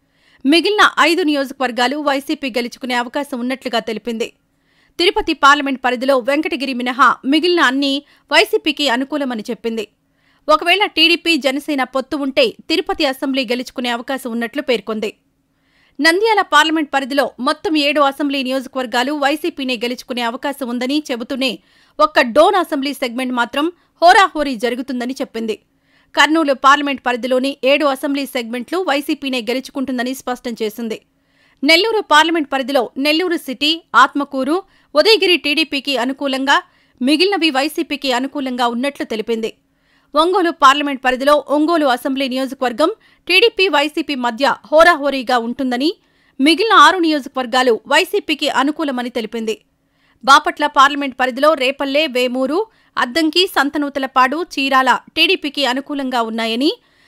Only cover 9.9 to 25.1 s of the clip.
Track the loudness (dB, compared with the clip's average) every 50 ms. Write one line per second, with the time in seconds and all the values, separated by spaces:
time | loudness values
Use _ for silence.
9.9 | _ _ _ _ _ _ _ _ _ _ _ 0 0 2 2 0 2 2 0 -2
10.9 | 2 2 4 4 4 2 0 0 0 0 0 0 -2 -2 -4 -4 -2 -2 -2 -2
11.9 | -4 -6 -4 -4 -6 -4 -4 -2 2 2 2 2 0 -6 -6 _ -2 -2 -2 -4
12.9 | -4 -2 -2 -2 -2 -4 -4 -4 -2 -2 -2 -2 -4 -6 -6 -8 -8 -6 -4 -4
13.9 | -4 -6 -6 -8 -8 -8 -6 -6 -6 -6 -6 -6 -6 -8 -2 -2 -2 -2 -2 -6
14.9 | -6 -6 -6 -8 -8 _ _ _ _ _ _ _ _ _ _ _ _ _ _ _
15.9 | _ 0 0 2 2 2 2 2 2 2 0 2 4 4 4 4 2 -2 -2 -2
16.9 | -2 -4 -4 -2 -2 -2 -2 -2 -4 -6 -4 -4 -4 -4 _ -2 0 0 0 2
17.9 | 2 2 2 2 0 -2 -4 -4 -2 -4 -4 -2 -4 -4 -6 -6 -8 -8 -6 -4
18.9 | -2 -2 -2 -2 -2 -2 0 0 -2 -2 -4 -6 -6 -4 -6 -6 -4 -4 -4 -6
19.9 | -6 -8 -10 -10 -8 -6 -4 -6 -6 -6 -8 -8 -6 -6 -8 -8 -6 -6 -4 -2
20.9 | -2 -4 -4 -4 -8 -8 -6 -8 -6 -4 -4 -4 -4 -6 _ _ _ _ _ _
21.9 | _ -2 -2 0 2 0 0 2 4 4 4 6 4 2 0 -2 -4 -4 -4 -4
22.9 | -6 -4 -6 -6 -4 -6 -6 -4 -2 -4 -4 -4 -2 -4 -4 -4 -6 _ _ _
23.9 | _ _ 6 6 6 6 4 2 0 -4 -4 -4 -4 -4 -4 -4 -4 -4 -8 -8
24.9 | -6 -6 -6 -6